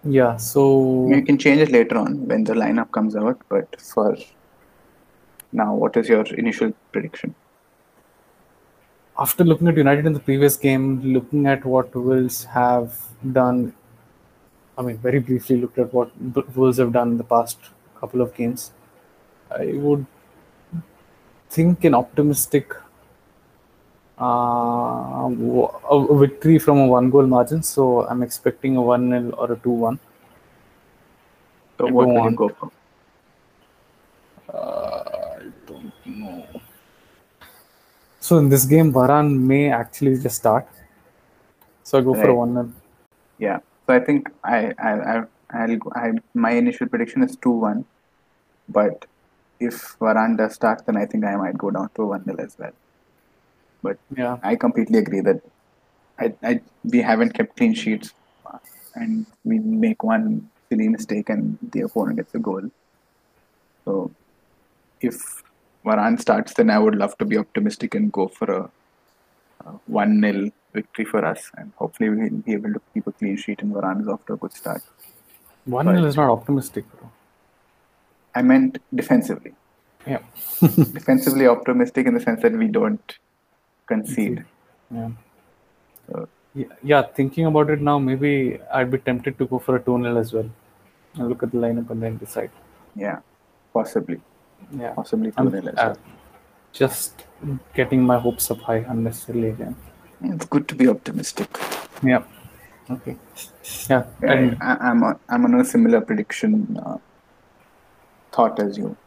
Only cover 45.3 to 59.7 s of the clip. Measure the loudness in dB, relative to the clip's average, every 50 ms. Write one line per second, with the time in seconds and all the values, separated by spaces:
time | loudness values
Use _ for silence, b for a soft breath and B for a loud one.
45.3 | _ _ _ _ -8 -6 -2 -2 -2 -4 -6 -8 -8 -6 -4 -4 -4 -4 _ _
46.3 | _ -2 0 2 2 2 2 0 0 -2 -6 -4 -2 -4 -4 -4 0 -2 -2 -2
47.3 | -2 _ -2 0 0 0 -2 -2 -4 -6 -8 _ _ _ _ _ _ _ _ _
48.3 | _ _ _ _ _ _ _ -2 0 0 0 0 -2 -6 -18 _ _ _ _ _
49.3 | _ _ _ _ _ _ -6 -6 -6 -10 -18 -20 -10 _ 0 0 2 2 2 0
50.3 | 0 0 0 -2 -2 -2 0 0 0 0 -4 -4 -2 -2 -4 -4 -4 -4 -2 -2
51.3 | -2 -4 -4 -6 -6 -6 -6 -6 -4 -4 -8 -8 _ -6 -4 -4 -4 -6 -6 -8
52.3 | -8 -8 -10 -12 -14 -16 -16 -16 -16 _ _ _ _ _ _ _ _ _ _ _
53.3 | _ _ _ _ _ _ _ _ _ _ -8 -8 -8 -8 _ _ -6 -6 -4 -4
54.3 | -4 -6 -2 -2 -2 0 0 0 0 0 0 2 2 2 2 0 -4 0 2 0
55.3 | 0 0 _ -18 _ _ _ _ _ _ _ _ _ _ _ _ _ -4 -4 -4
56.3 | -4 _ -2 -2 -2 -2 _ _ _ _ -6 0 0 2 2 2 2 2 2 0
57.3 | 0 -2 -4 -4 _ 0 2 2 2 0 -2 -4 -4 -4 -8 -16 _ _ _ _
58.3 | _ _ _ -20 -20 -20 _ -20 -20 -20 -20 -18 _ -10 -6 -4 -4 -6 -6 _
59.3 | _ _ _ -2 -2 -2 -2 -2